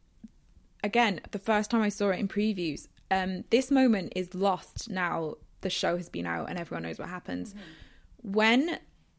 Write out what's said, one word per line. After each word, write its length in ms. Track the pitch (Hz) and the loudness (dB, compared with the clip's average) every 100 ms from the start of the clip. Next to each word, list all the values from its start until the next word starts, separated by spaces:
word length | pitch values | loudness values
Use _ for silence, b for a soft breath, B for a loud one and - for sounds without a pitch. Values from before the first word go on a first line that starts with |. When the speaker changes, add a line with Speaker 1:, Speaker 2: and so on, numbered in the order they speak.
| _ _ - _ _ - _ _ | _ _ -20 _ _ -20 _ _
Speaker 1:
again, 380 | 208 233 226 175 - | 0 2 2 0 -6
the 80 | 202 | -6
first 320 | - 214 214 | 0 0 2
time 100 | 233 | 2
I 80 | 208 | 2
saw 200 | - 202 | 2 0
it 100 | 180 | 0
in 80 | 196 | -2
previews, 600 | - 214 196 170 143 - _ - | 0 0 0 -4 -4 -10 _ -2
um, 360 | 190 185 185 - | 0 0 -4 2
this 220 | 247 262 | 2 4
moment 420 | 269 262 208 175 180 | 6 6 4 0 -4
is 200 | 180 180 | -4 0
lost 540 | 196 180 - - - | 0 0 -4 -12 -6
now 460 | 185 175 165 156 - - _ | -4 -2 -2 -4 -8 -16 _
the 100 | - | -4
show 260 | - 170 175 | 0 0 0
has 100 | 175 | -2
been 180 | 170 175 | -6 -4
out 220 | 165 - | -4 -4
and 80 | 175 | -6
everyone 240 | 170 165 | -6 -6
knows 160 | 165 160 | -6 -8
what 100 | 170 | -8
happens. 440 | 180 - - - 202 | -8 -8 -8 -8 -12
Speaker 2:
Mm-hmm. 760 | 175 160 - - - - 208 | -18 -20 -20 -20 -20 -14 -2
Speaker 1:
When 480 | 202 220 247 330 - - _ _ | 4 6 6 4 -2 -8 _ _